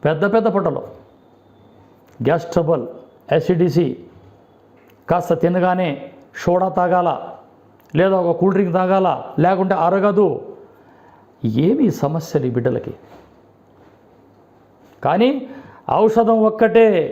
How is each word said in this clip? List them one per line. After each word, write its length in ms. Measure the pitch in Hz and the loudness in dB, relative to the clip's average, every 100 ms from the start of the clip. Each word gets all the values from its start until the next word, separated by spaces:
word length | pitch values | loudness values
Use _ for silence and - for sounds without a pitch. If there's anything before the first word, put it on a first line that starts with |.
పెద్ద 200 | 147 156 202 | -2 0 0
పెద్ద 140 | 220 208 | 2 0
పొట్టలు, 340 | 196 165 139 - - - _ _ _ _ _ - _ - _ _ - | 0 -2 -4 -10 -20 -20 _ _ _ _ _ -20 _ -20 _ _ -6
గ్యాస్ 260 | 127 165 165 | -2 -2 -2
ట్రబుల్, 320 | - 156 156 113 - - _ - | -2 0 -2 -4 -14 -20 _ -4
అసిడిటీ, 540 | 147 156 180 175 147 156 - - - - - _ _ _ _ _ _ - | -2 0 0 2 2 -2 -4 -14 -20 -20 -20 _ _ _ _ _ _ -4
కాస్త 260 | 175 175 | -2 0
తినగానే 540 | 165 170 185 180 180 180 139 - - - - | 0 0 0 0 0 -2 -6 -12 -20 -20 -6
సోడా 280 | - 180 190 | -2 0 0
తాగాల, 400 | 185 180 180 175 127 - - - _ _ _ _ | 0 0 2 0 -2 -8 -18 -20 _ _ _ _
లేదా 220 | 151 190 190 | 0 2 2
ఒక 100 | 170 170 | 0 2
కూల్ 140 | 185 | 2
డ్రింక్ 200 | 190 190 | 2 0
తాగాల, 340 | 175 185 190 185 131 - - | 0 2 2 2 -2 -6 0
లేకుంటే 360 | 170 190 190 180 | 0 2 0 0
అరగదు. 520 | 165 196 202 196 196 139 - - - - - - - - _ _ 120 110 160 | 0 2 2 2 2 0 -10 -20 -20 -20 -20 -20 -20 -20 _ _ -4 0 0
ఏమి 220 | 277 247 | 2 0
సమస్యలు 540 | - 143 160 160 151 127 | 0 -4 -4 -4 -4 -2
ఈ 80 | 120 | -2
బిడ్డలకి? 380 | 123 120 - - - - - _ _ _ _ _ _ _ _ _ _ _ _ _ _ _ _ - | -2 -4 -8 -16 -20 -20 -20 _ _ _ _ _ _ _ _ _ _ _ _ _ _ _ _ -8
కానీ 260 | 131 175 240 277 - - - - - | -4 2 2 0 -8 -18 -20 -16 -4
ఔషధం 480 | 147 220 220 220 226 220 | 2 2 2 2 4 2
ఒక్కటే 420 | 220 220 226 226 185 143 | 2 2 6 6 4 -2